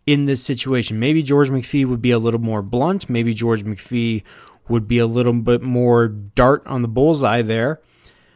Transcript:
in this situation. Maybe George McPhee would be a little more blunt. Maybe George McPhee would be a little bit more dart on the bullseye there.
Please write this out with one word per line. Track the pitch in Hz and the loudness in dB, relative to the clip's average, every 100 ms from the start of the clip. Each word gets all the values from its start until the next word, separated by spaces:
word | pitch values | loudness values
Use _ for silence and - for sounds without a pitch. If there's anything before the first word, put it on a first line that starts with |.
| - | 0
in | 143 143 | 2 2
this | 131 | -2
situation. | - 127 131 127 113 110 | -4 -6 -2 -2 -2 -2
Maybe | 127 160 | 0 0
George | 139 143 139 | 2 2 2
McPhee | 135 - 143 | 0 -2 -2
would | 131 123 | 0 0
be | 123 | 0
a | 120 | 2
little | 117 117 | 0 -2
more | 113 107 | -2 -4
blunt. | 98 120 151 196 - | -4 -2 -2 -2 -2
Maybe | 120 117 | -2 -2
George | 107 117 110 | 0 0 -2
McPhee | 104 98 - 123 117 110 - - - _ - | -2 -10 -6 -4 -2 -4 -8 -20 -20 _ -4
would | 117 110 | -2 0
be | 120 | 0
a | 117 | 2
little | 117 123 | 2 0
bit | 120 113 120 | 0 2 0
more | 127 123 120 120 117 | 0 0 4 4 2
dart | 104 101 - 127 147 - | -2 -6 2 4 2 -2
on | 127 | -4
the | 117 | -2
bullseye | 113 151 151 123 120 | 2 2 2 0 0
there. | 110 113 123 156 _ _ _ _ _ | 0 0 -2 -4 _ _ _ _ _